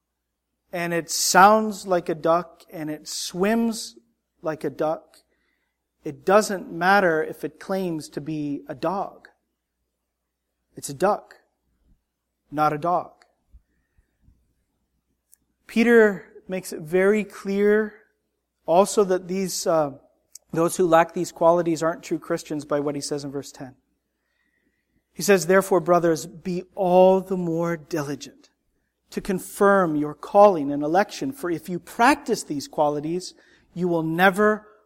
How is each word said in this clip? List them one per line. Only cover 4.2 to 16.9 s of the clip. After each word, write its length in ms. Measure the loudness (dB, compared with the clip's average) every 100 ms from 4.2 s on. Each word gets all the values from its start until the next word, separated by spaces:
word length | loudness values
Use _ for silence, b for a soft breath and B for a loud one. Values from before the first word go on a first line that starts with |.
| _ _
like 220 | -10 -8
a 60 | -8
duck, 480 | -4 -4 -4 -10 _ _ _ _ _ _ _ _ _
it 220 | -14 -6 2
doesn't 440 | 2 2 -6 -8
matter 520 | -2 2 4 4 0
if 200 | -4 -8
it 160 | -12 -12
claims 500 | -8 -4 -4 -6 -8
to 100 | -12
be 440 | -8 -6 -6 -8 -10
a 60 |
dog. 540 | -6 -6 -4 -8 -14 -20 _ _ _ _ _ _ _ _ _ _ _ _ _ _ -16
It's 120 | -14
a 60 |
duck, 460 | -4 -2 -2 -10 _ _ _ _ _ _ _ _ _ _ _ _
not 220 | -2 0
a 60 | 0
dog. 340 | -2 -2 -4 _ _ _ _ -20 _ _ _ _ _ _ _ _ _ _ _ _ _ _ _ _ _ _ _ _ -4
Peter 580 | 0 4 4 4 0 -12 -20 -10
makes 240 | -10 -10
it 80 | -14
very 420 | -2